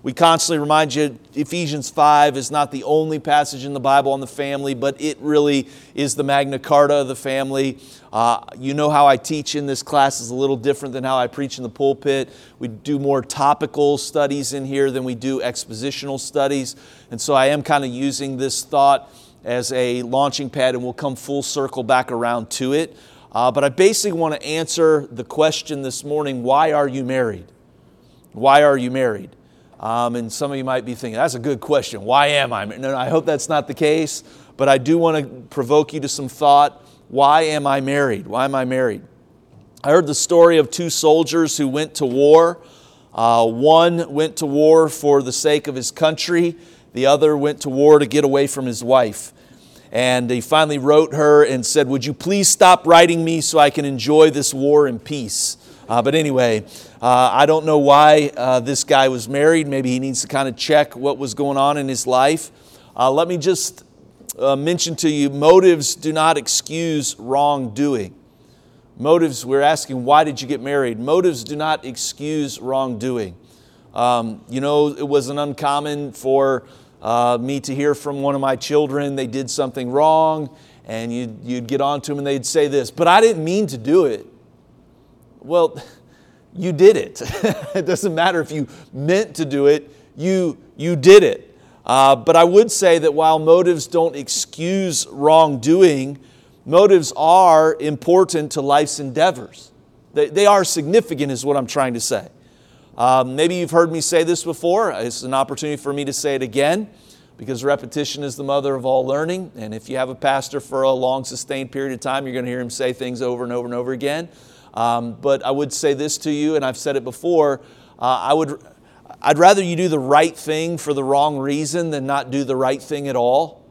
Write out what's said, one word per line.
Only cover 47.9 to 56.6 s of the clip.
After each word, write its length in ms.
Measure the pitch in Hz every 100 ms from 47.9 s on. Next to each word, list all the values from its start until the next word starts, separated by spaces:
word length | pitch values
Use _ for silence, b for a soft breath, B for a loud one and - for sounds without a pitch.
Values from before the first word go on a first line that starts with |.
| 151
to 80 | 135
get 180 | 143
away 220 | 143 139 139
from 180 | 143
his 180 | 127 113
wife. 500 | 120 131 117 104 - b b b b b b
And 400 | 117 123 127 123
he 120 | 123
finally 340 | - 156 156 143
wrote 380 | 135 151 160
her 280 | 143 151 147
and 220 | 131 131
said, 240 | 113 156 123
"Would 160 | 139
you 80 | 131
please 340 | 135 170 202 190
stop 400 | - 185 180 160
writing 380 | 170 175 170
me 160 | 165 165
so 180 | - 156
I 120 | 147
can 160 | 151 143
enjoy 420 | 131 117 151 156
this 240 | 143 135
war 340 | 135 139 147 143
in 120 | 117
peace?" 580 | - 147 110 - - - B B B
Uh, 140 | 117
but 120 | 120
anyway, 500 | 156 151 127 120 107